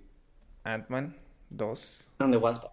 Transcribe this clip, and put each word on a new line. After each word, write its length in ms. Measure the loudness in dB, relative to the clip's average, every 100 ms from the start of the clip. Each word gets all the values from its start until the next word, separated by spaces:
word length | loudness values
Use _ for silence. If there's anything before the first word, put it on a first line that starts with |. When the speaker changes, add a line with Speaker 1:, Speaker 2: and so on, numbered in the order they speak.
| -18 _ _ _ -20 -14
Speaker 1:
Ant-Man 520 | -8 -8 -6 -6 -6 -12 -20 _ -16
dos, 640 | -6 -6 -6 -12 -20 -14 0
Speaker 2:
And 120 | 4
the 60 | 6
Wasp, 240 | 4 0 -8